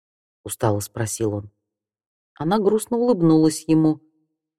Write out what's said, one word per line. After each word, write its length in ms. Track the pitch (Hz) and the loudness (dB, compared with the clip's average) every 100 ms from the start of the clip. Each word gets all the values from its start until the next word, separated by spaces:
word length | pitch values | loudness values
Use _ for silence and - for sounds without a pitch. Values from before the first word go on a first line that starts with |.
| _ _ _ _ | _ _ _ _
устало 380 | 113 - 117 104 | -14 -4 -2 -2
спросил 540 | - - 110 - 110 | -4 -8 -8 -4 -6
он. 160 | 104 104 _ _ _ _ _ _ _ _ | -6 -10 _ _ _ _ _ _ _ _
Она 240 | - 151 214 | -8 -2 0
грустно 400 | 196 214 - 240 | 0 0 -2 -2
улыбнулась 680 | 240 208 165 156 156 147 - | 0 2 4 4 2 0 0
ему. 340 | 160 156 151 _ _ _ _ _ | 2 2 0 _ _ _ _ _